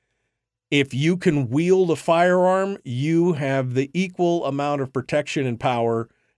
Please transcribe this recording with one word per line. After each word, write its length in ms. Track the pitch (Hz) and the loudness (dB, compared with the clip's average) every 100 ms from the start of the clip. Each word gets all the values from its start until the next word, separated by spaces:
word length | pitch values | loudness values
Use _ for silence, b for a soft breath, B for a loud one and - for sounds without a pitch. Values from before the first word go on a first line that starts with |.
| _ _ _ _ _ _ - | _ _ _ _ _ _ -2
If 240 | 143 139 | 0 0
you 240 | 127 156 180 | 0 0 0
can 320 | 180 147 117 | 0 0 0
wield 420 | 135 175 185 180 | 0 2 2 2
a 40 | 156 | 0
firearm, 840 | - 170 180 180 180 190 196 196 | 0 2 4 4 4 2 -2 -6
you 500 | 139 123 151 165 175 | -8 -4 0 2 2
have 400 | 147 135 135 131 | 0 -2 -2 -2
the 180 | 123 139 | -2 -2
equal 520 | 170 190 185 175 170 139 | -2 -4 0 0 0 -2
amount 360 | 139 143 147 | -4 -2 -2
of 120 | 131 | -4
protection 520 | 135 123 151 - 160 131 | -6 -4 -4 -2 -4 -4
and 140 | 117 | -2
power 500 | 139 120 117 113 113 _ _ | -2 0 0 -2 -4 _ _